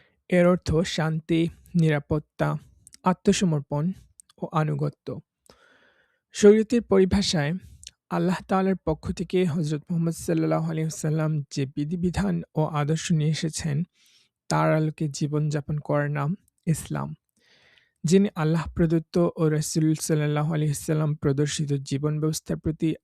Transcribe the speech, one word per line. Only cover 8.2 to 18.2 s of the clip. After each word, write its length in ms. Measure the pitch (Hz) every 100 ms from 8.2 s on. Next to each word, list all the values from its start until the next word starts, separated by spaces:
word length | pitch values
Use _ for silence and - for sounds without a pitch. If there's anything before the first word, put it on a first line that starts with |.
| 170 180 -
তাআলার 280 | 190 190 190 -
পক্ষ 260 | 156 -
থেকে 340 | 190 170 185 185
হযরত 360 | 156 151 151 -
মুহাম্মদ 240 | 170 165
সাল্লাল্লাহু 520 | 165 - 165 160 160 160
আলাইহি 240 | 160 160
ওয়াসাল্লাম 520 | - 156 156 156 156
যে 240 | 139 - 135
বিধিবিধান 800 | 147 147 180 175 165 202 170 165 -
ও 100 | 156
আদর্শ 460 | 151 143 160 -
নিয়ে 200 | 160 151
এসেছেন, 520 | 151 160 - 160 143 175 _ _ _ _ _ -
তার 240 | 156 160
আলোকে 340 | 156 156 - 156
জীবনযাপন 680 | 139 151 151 151 147 - 151
করার 340 | - 147 147
নাম 240 | 147 143 190 _ _ -
ইসলাম। 500 | 156 - 151 143 156 _ _ _ _ _ _ _ _
যিনি 260 | 156 190